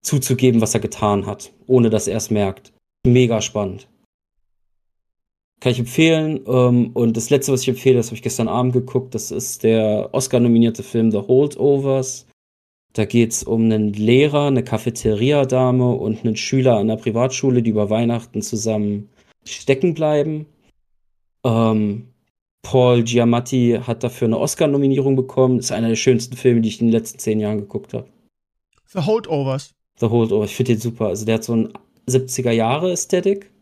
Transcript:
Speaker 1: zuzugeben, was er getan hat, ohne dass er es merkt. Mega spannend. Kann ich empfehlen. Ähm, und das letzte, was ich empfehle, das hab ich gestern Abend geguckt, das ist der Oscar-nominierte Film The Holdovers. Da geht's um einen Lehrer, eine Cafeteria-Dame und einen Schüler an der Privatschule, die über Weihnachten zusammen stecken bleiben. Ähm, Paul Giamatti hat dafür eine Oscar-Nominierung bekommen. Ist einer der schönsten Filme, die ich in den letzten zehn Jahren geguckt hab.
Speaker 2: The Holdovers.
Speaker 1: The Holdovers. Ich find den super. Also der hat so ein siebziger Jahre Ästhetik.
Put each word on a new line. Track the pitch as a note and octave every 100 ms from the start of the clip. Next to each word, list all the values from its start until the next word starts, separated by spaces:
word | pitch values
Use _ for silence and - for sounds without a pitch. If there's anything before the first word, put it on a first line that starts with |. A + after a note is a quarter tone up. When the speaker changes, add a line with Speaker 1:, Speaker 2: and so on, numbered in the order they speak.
Speaker 1:
zuzugeben, | - D3 - B2+ B2+ A#2
was | A2
er | A2
getan | - - G#2 G2+ G2+
hat, | G#2 - _ -
ohne | B2+ A#2
dass | G#2+ G2
er | G#2+
es | -
merkt. | G#2+ G2 F#2+ _ _ _ _ B2+
Mega | B2 B2 A2+
spannend. | - G#2+ G2 G2 _ _ _ _ _ _ _ _ _ _ _ _ _ _ _ _ _ _
Kann | B2+
ich | A#2+
empfehlen. | A#2+ - D#3+ D#3+ D#3 D#3 -
Ähm, | B2+ B2 B2 A#2
und | - A#2 A2+
das | -
letzte, | C#3+ C3+
was | C3
ich | -
empfehle, | A#2+ C3+ B2+
das | A2+
hab |
ich | A#2
gestern | A#2 - A2+
Abend | G#2+ B2+
geguckt, | B2 B2 C#3+ B2+
das | A2 -
ist | A2 - -
der | A2+ A2+ G#2+ G#2+ -
Oscar-nominierte | C3+ C3 B2 A#2+ A#2 A#2 A2
Film | G#2 A#2 A2+
The | G#2
Holdovers. | G2+ B2+ C#3+ - C3+ C#3 C#3 C3+ B2+ - _ _ _ _ _ _ _
Da | -
geht's | G#2+ A#2+ A2+ -
um | - A2+
einen | A2+ G#2+ G#2+
Lehrer, | G#2 G#2+ B2+ D3 D3 D3
eine | C3+
Cafeteria-Dame | B2 A2 - A2+ A2 G#2 B2 D3 C3 B2+ B2+ B2+ B2
und | A2+ G#2 A2
einen | A#2+ G#2+
Schüler | - C3+ C3 A2+
an | G#2+
der | A2
Privatschule, | - A2 C3 - C3+ B2
die | A2+
über | G#2 G#2
Weihnachten | A2 A#2 A#2 - G#2+
zusammen | G2+ A2 G#2+ G#2+ G#2 G2+ G#2 _ _ _
stecken | - - - C3+ F3+
bleiben. | D#3 D#3 D3+ D3+ D#3 D3+ _ _ _ _ _ _ _ _ _
Ähm, | B2+ A2+ A2+ A2 G#2 G#2 - _ _ _ _ _
Paul | - C3+ B2+ A#2+
Giamatti | A#2 A#2+ A#2 A#2+ A#2+ C3 A#2+ A#2
hat | A#2+ A#2
dafür | A#2+ - A#2
eine | A2+
Oscar-Nominierung | - - D#3 C#3 C#3 C3+ C3+ C3+
bekommen. | C3 - C3 B2+
Ist | -
einer | G#2+ A2+
der | A2
schönsten | - A#2+ A#2 -
Filme, | B2+ A#2
die | A2+
ich | -
in | A#2
den |
letzten | A2+ A2+ -
zehn | - A2
Jahren | G#2 G#2
geguckt | G2+ G#2+ -
hab. | A2+ G#2+ _ _ _ _ _ _ _ _
Speaker 2:
The | G3
Holdovers. | D#3 A3 G#3+ D3 C3+ C3+ - _ _ _
Speaker 1:
The | A2+
Holdovers. | A#2 A2+ G#2+ G#2+
Ich | -
find | B2
den | A2
super. | A#2 A2+ G#2+
Also | F#2+
der | G#2+ A2
hat |
so | A2+ A#2
ein | G#2+ - _ _ -
siebziger | B2+ C3 - B2
Jahre | A2+ A2+ C#3 F3+
Ästhetik. | F3 - F3+ F3+ G3+ - _